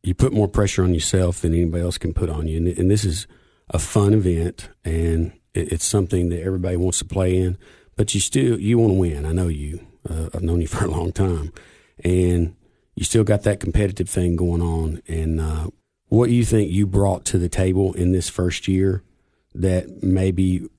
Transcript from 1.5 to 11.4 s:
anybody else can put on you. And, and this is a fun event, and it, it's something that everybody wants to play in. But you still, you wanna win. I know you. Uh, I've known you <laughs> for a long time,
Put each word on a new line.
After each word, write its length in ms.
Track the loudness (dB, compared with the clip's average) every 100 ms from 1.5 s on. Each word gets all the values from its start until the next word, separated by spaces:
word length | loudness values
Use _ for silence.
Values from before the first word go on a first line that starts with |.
anybody 280 | 2 0 0
else 160 | -4 -4
can 160 | -4
put 160 | -2 -4
on 200 | -4 -4
you. 80 | -2
And, 100 | -2
and 240 | 0 2
this 140 | 2 0
is 200 | -4 -10 _ _ _ _
a 100 | -4
fun 340 | 0 2 4
event, 560 | 4 2 0 -2 -6 -20 _
and 480 | -4 -2 0 0 -2 -6 _
it, 180 | -6 -4
it's 140 | -4 0
something 440 | 0 0 0 0
that 120 | -2
everybody 340 | -4 -4 -2 0
wants 240 | 0 -2
to 60 | -4
play 320 | -2 0 2
in. 200 | 0 -4 -12 -20 _ -4
But 180 | -2
you 80 | 0
still, 360 | 0 0 2 0
you 220 | 2 4
wanna 140 | 4
win. 320 | 4 0 -2 -2
I 80 |
know 160 | 0 0
you. 360 | -2 -6 -10 -16 _ -8
Uh, 200 | -6 -6
I've 80 | -4
known 200 | -2 0
you 60 | -2
<laughs> 20 |
for 160 | -2 -2
a 40 |
long 220 | -2 -4
time, 400 | 0 0 0